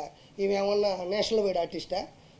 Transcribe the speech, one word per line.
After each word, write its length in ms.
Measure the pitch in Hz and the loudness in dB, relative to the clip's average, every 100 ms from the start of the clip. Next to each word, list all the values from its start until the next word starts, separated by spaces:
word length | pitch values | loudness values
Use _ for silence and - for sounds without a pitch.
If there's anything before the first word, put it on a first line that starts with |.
| 147 - - - | -8 -14 -18 -2
ఈమె 140 | 196 | 0
ఏమన్నా 420 | 196 202 208 202 185 | 2 2 2 2 0
నేషనల్ 360 | 180 208 196 220 | -2 -2 0 2
వైడ్ 180 | 202 175 | 2 0
ఆర్టిస్టా? 480 | 165 165 - 185 - - - - | -2 -6 -6 -6 -6 -16 -20 -8